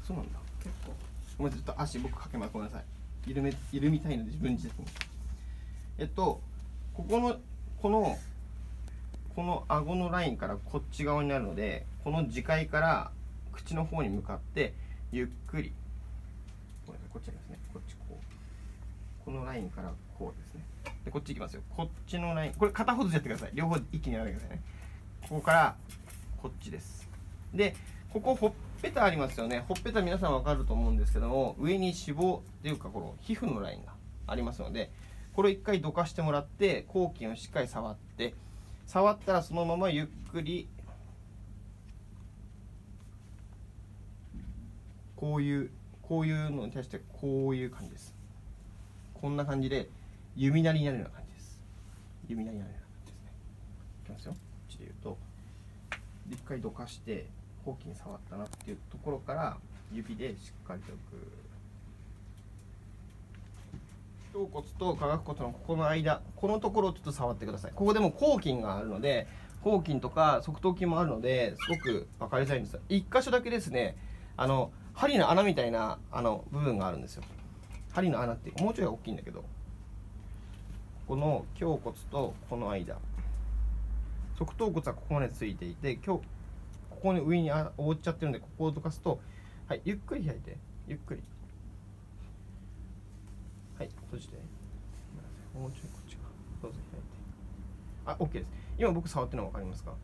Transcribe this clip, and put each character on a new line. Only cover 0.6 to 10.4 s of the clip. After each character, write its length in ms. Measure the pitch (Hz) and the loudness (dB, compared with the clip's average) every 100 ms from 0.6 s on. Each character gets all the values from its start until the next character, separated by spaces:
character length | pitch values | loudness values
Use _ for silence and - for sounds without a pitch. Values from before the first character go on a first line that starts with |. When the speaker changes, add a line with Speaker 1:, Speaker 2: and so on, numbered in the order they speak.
Speaker 2:
結 100 | - - - | -6 -6 -6
構。 80 | - - - - - | -6 -8 -8 -8 -2
Speaker 1:
ご 80 | 143 | 0
め 40 | |
ん 40 | |
な 40 | - | 0
さ 60 | |
い、 20 | - | -4
ち 40 | |
ょ 40 | |
っ 20 | - | -2
と 60 | |
足 180 | 147 123 | -2 0
僕 220 | 131 - | -2 -4
か 80 | - | -4
け 80 | 120 | -4
ま 100 | 107 | -4
す。 60 | |
ご 60 | - | -4
め 60 | 104 | -4
ん 20 | |
な 60 | 101 | -6
さ 60 | |
い。 40 | - - - - - | -8 -10 -8 -6 -2
緩 160 | 135 | 2
め-、 120 | 139 135 - | 2 2 -2
緩 180 | 143 147 | 4 6
み 100 | 156 | 6
た 120 | 156 | 4
い 60 | 127 | 0
の 80 | 110 | 0
で、 40 | |
自 140 | - | 0
分 80 | - | 2
自 160 | 123 - | 2 0
身。 180 | - - - - - - - - - - - - - | -4 -8 -6 -8 -6 -6 -6 -6 -8 -8 -8 -8 -4
え 60 | |
っ 40 | 156 | -2
と、 320 | - 185 - - - - - - | 4 4 4 -4 -8 -8 -6 -6
こ 120 | - 180 | -4 4
こ 100 | 220 | 6
の、 200 | 240 233 - - - - | 6 2 -4 -10 -8 0
こ 80 | 202 | 6
の、 300 | 214 190 - - - - - - - - - - - - - | 6 6 2 -6 -8 -8 -8 -8 -6 -8 -8 -8 -8 -6 -2
こ 80 | |
の 200 | 175 175 - | 2 2 4
顎 260 | 151 151 180 | 2 4 2
の 160 | 180 | 4
ラ 140 | 175 165 | 4 2
イ 60 | |
ン 60 | |
か 100 | 120 | 2